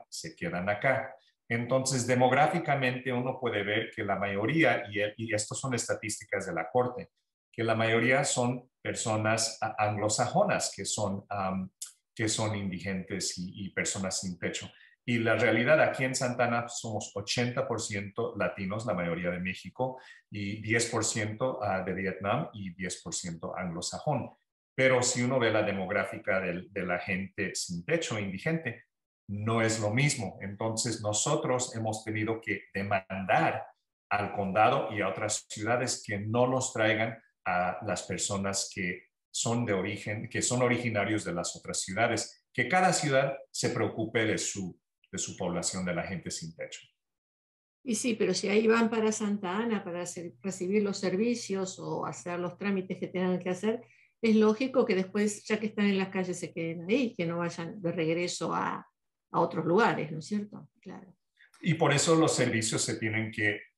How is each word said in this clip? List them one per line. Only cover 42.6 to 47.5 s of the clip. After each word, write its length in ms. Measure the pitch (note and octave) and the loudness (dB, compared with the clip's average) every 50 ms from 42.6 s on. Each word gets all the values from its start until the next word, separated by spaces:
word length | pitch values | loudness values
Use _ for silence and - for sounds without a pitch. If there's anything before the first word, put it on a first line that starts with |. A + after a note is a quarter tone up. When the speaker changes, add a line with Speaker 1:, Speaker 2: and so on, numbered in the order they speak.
| A#2+ | 0
Speaker 1:
cada 260 | - F#3 F#3 F3+ - - | 4 4 4 6 4 4
ciudad 440 | - - C#3+ C3+ C3+ C3+ - - - - _ | 4 2 4 4 4 4 2 -2 -6 -10 _
se 180 | - - - A#2 | -6 -2 0 0
preocupe 560 | - A2+ G#2+ G2 - A2+ A2 G#2+ - A2+ A2 | 2 2 0 0 0 -2 -4 0 0 0 2
de 140 | G#2 F#2 E2+ | 2 0 0
su, 400 | - - - G2+ F#2 F2 - _ _ _ _ _ _ - | -2 -4 -4 -6 -6 -8 -10 _ _ _ _ _ _ -10
de 80 | - F#2 | -6 -6
su 180 | - - E2+ | -6 -6 -6
población, 480 | - F#2 F2 F2 F2 F2 - - F#2+ F#2 | -4 -4 -2 -2 -2 -2 -2 -4 -2 -2
de 80 | F2 F2 | -2 -2
la 100 | E2+ F2+ | -2 -2
gente 280 | F#2 F#2+ E2 - F2 | -4 -6 -6 -6 -8
sin 240 | - - E2 D#2+ E2 | -8 -8 -10 -10 -10
techo. 260 | - F2 - - - - _ _ _ _ _ _ _ _ _ _ _ _ _ | -10 -12 -10 -12 -16 -18 _ _ _ _ _ _ _ _ _ _ _ _ _